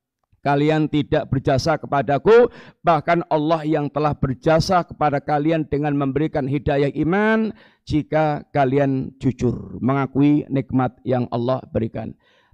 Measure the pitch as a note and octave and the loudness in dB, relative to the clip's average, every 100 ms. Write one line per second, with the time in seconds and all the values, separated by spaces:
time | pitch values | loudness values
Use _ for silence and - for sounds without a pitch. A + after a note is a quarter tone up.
0 | _ _ _ _ C#3 C#3+ D3+ D#3 D3+ D3+ | _ _ _ _ -2 0 2 2 0 -2
1 | - D3+ G#2+ C#3 D3+ C3+ E3 D3+ - C#3+ | -2 -2 -2 -4 0 0 0 -4 -2 -4
2 | A2+ C#3 E3+ A#3 A#3+ - - - - D3+ | 0 0 6 6 6 0 -20 -6 0 0
3 | D3+ E3+ - D#3+ D3+ E3 D3+ D#3 C#3+ C#3 | 2 -2 0 -2 0 -2 0 -2 -2 -2
4 | D3 C#3 C#3 B2+ D#3+ D#3+ E3 F3+ - - | -2 -2 -4 -2 2 2 2 0 -2 -2
5 | D3+ C#3 - D3+ D3+ E3 D3+ C#3+ D3 C#3+ | -2 -2 -2 -2 0 0 -2 -2 -2 0
6 | C#3 C3 D#3 D#3 B2+ C#3 G#2+ C#3+ C#3+ C#3+ | 0 0 -2 -2 -4 -4 -2 0 0 0
7 | D#3 G3 G#3+ A3 A3 - - _ - D3+ | 0 2 2 0 -2 -6 -20 _ -4 -4
8 | - D3+ D3+ D3 - C#3+ C3+ C3+ C#3 C3+ | -2 0 0 -2 -4 -2 0 2 0 -2
9 | - - C3 A2 B2 - F#2+ F#2 A#2+ C#3 | -6 -4 -4 0 -2 -2 -8 -4 -2 0
10 | C3 C3 D3 D3 - C3+ - B2+ B2+ - | 0 2 4 2 0 -6 -2 -2 -2 -4
11 | A2 B2 A#2+ A#2+ A#2+ C3 - - A2+ A#2+ | -4 -2 -2 -4 -2 -4 -4 -6 -4 -8
12 | A#2 - _ _ _ | -12 -14 _ _ _